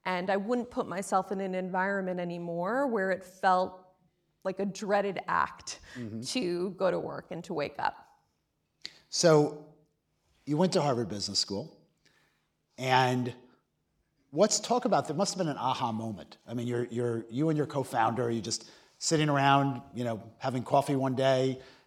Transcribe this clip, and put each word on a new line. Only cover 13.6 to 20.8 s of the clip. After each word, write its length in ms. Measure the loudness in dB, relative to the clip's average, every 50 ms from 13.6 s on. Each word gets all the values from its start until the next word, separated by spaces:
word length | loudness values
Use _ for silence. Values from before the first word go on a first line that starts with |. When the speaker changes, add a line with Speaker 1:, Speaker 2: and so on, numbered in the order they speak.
| _ _ _ _ _ _ _ _ _ _ _ _ _ _ 0
Speaker 2:
let's 280 | 2 2 2 2 -2
talk 240 | 0 0 0 0 2
about, 240 | 2 2 2 2 0
there 80 | -2
must 160 | -2 -2 -2 0
have 40 | -2
been 100 | -2 -2
an 80 | -2
aha 340 | -2 -2 -2 0 0 -2 -2 -2
moment. 440 | -2 -4 -6 -6 -8 -10 -16 -20 -20 _
I 60 | -8 -6
mean, 140 | -4 -4
you're, 180 | -2 -2 -2 -2 -2
you're, 340 | -2 -2 -2 -2 -2 -4 -6 -6
you 180 | -4 0 0 2
and 80 | 2
your 100 | 0 0
co-founder, 640 | -2 -2 -4 -4 -2 0 2 2 2 2 0 0 0
you're 120 | 0 -2 -2
just 280 | -4 -6 -6 -8 -14 -20 -20 -20 _ _ _
sitting 320 | -2 0 2 2 4 4
around, 500 | 4 4 6 6 6 6 6 2 0 -4 -8 -10 -8
you 100 | -6 -4
know, 180 | -4 -4 -4 -8 -12 -14
having 260 | -6 -4 -4 -2 -2 -2
coffee 320 | 2 2 4